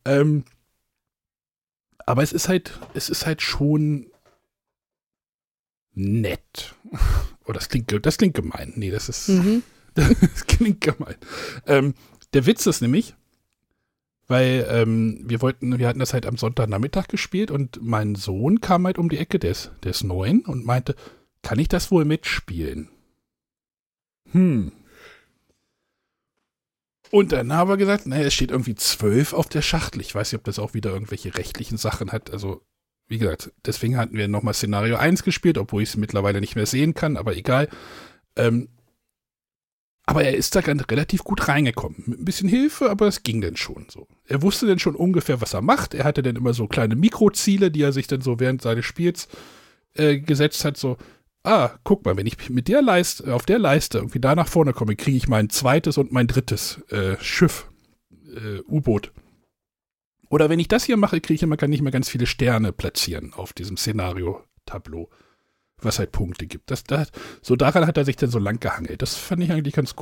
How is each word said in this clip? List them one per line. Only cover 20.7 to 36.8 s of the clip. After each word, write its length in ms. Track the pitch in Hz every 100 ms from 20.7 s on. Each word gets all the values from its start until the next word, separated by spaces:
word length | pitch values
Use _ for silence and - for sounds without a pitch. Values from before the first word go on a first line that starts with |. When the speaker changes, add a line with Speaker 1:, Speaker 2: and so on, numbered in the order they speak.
| 123 131 - - - _ _
Speaker 1:
„Kann 160 | - 113
ich 80 | 160
das 240 | 180 -
wohl 140 | 180
mitspielen?“ 840 | 151 156 - - - 85 76 67 78 _ _ _ _ _ _ _ _ _ _ _ _ _ _
Hm. 400 | 175 185 127 80 - _ - - - _ _ _ _ _ _ _ _ _ _ _ _ _ _ _ _ _ _ _
Und 220 | 208 190
dann 200 | 143 123
haben 160 | 156 180
wir 80 | 196
gesagt, 300 | 202 202 -
naja, 200 | 135 143
es 80 |
steht 180 | - 127
irgendwie 220 | 131 120 107
zwölf 560 | - - 107 110 147
auf 160 | 190 -
der 140 | 156
Schachtel. 380 | - 165 - 107
Ich 140 | -
weiß 180 | 101 107
nicht, 60 | 110
ob 60 |
das 140 | - 98
auch 140 | 104
wieder 160 | 110 107
irgendwelche 440 | 95 107 101 95 -
rechtlichen 400 | - - 117 110
Sachen 360 | 107 107 101
hat. 180 | 113 -
Also, 320 | 101 98 - _ _ _ _ -
wie 100 | 113
gesagt, 340 | 104 78 - - -
deswegen 320 | - 117 127
hatten 180 | 113 107
wir 120 | 104
nochmal 260 | 104 107
Szenario 420 | 101 107 101 110 117
eins 260 | 156 185
gespielt, 360 | - - 175 160
obwohl 240 | 101 104
ich's 140 | 110 110
mittlerweile 420 | 104 104 98 101
nicht 160 | 101 -
mehr 80 |
sehen 300 | 104 127